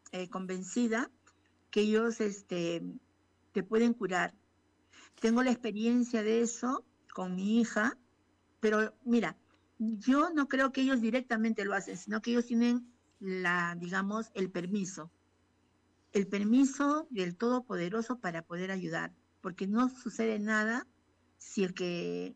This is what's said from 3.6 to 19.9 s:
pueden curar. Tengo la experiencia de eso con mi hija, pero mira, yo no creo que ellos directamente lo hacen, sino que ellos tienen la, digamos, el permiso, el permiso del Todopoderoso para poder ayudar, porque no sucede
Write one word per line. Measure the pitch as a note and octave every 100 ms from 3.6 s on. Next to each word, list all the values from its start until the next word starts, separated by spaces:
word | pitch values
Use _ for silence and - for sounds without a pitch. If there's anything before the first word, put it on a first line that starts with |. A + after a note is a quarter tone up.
pueden | F#3 A3 A#3
curar. | A#3 F#3 F3+ F3 - _ _ _ _ _ - - -
Tengo | A3+ A#3
la | B3+
experiencia | A#3 A3+ G#3 A#3 B3 A#3+ A3+
de | G#3+ A3+
eso | A#3 - B3 C#4 - _ -
con | - F#3
mi | F3+ G3 A3+
hija, | A3+ G#3+ A#3 - _ _ _ _ _ _
pero | G#3+ G#3+ A3 -
mira, | A#3+ A#3 E3 - _ _ _ -
yo | A3 G#3 A#3+ C#4 E4+
no | D#4 C4+
creo | C4 C4+
que | C4
ellos | C4 B3+
directamente | A3 B3+ B3 A3+ A3+ A3
lo | G3+
hacen, | G3 F#3+ F#3
sino | G#3 G#3+
que | A#3+
ellos | A#3+ A#3+
tienen | A#3 A#3+ A#3+ A#3+ _ _ -
la, | F#3+ F#3 F3+ F3 F3 F3
digamos, | F3 F#3+ G3 A3 A3+
el | G3 F#3
permiso, | F#3 F3+ G#3 F#3 - D#3+ _ _ _ _ _ _ _ _ _ _
el | G3+ F#3+
permiso | G3+ G#3 B3 C4+ - C#4+ D4+ D#4+
del | A3 F3 F3
Todopoderoso | A#3 B3+ A#3+ F3+ F3 A3+ A3+ B3
para | F#3 E3
poder | - F3 F#3
ayudar, | F#3+ E3 E3 E3 - _ _
porque | F#3 F3+ G3
no | A3
sucede | B3+